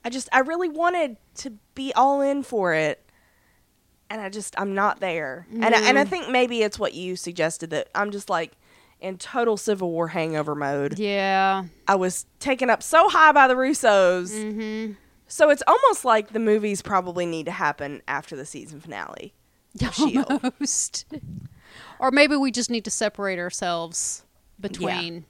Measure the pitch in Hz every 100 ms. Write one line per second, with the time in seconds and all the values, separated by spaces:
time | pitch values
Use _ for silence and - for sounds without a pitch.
0 | 240 254 - - 262 339 359 302 339 359
1 | 294 214 _ - 277 214 _ - 269 -
2 | 262 277 277 285 262 220 185 156 156 -
3 | _ _ _ _ _ _ _ _ _ _
4 | _ 220 196 208 202 - 196 196 202 -
5 | 190 165 143 135 175 220 226 226 220 269
6 | 277 359 269 254 247 233 208 - 202 160
7 | 185 180 175 175 160 - 165 151 - -
8 | 202 202 - 175 165 _ _ _ _ _
9 | 190 185 - 254 233 208 - 202 180 165
10 | 165 170 160 156 151 147 143 143 143 143
11 | 208 202 190 190 190 190 180 - - 196
12 | 185 - - _ 277 262 254 220 - 320
13 | 403 359 311 294 262 254 262 302 240 202
14 | 180 180 180 214 214 214 220 220 220 196
15 | _ _ _ - 302 294 - 466 523 403
16 | 254 220 208 220 226 214 208 202 - 196
17 | 180 175 175 165 156 170 156 147 143 143
18 | - 139 - 147 147 147 - 151 165 104
19 | 78 - - _ _ _ _ - 247 -
20 | 294 262 - 277 254 - 285 - - -
21 | - 302 - - - - - - - -
22 | 262 277 294 285 269 240 240 233 208 -
23 | 208 - 196 180 175 - 180 170 165 170
24 | - - _ _ _ - 196 175 175 180
25 | 170 170 156